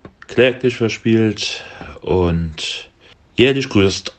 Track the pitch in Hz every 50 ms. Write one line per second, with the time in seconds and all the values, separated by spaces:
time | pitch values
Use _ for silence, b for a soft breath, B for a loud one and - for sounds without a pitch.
0 | - - - _ - - - 117 120 127 120 123 - 123 117 - 117 110 - -
1 | - 117 110 113 113 107 104 - - - - B B B B B B B B -
2 | - - 85 92 90 87 82 85 82 80 78 - - - - - - - _ b
3 | b b b _ _ _ _ - 117 135 135 139 131 - - 104 95 98 90 -
4 | - - -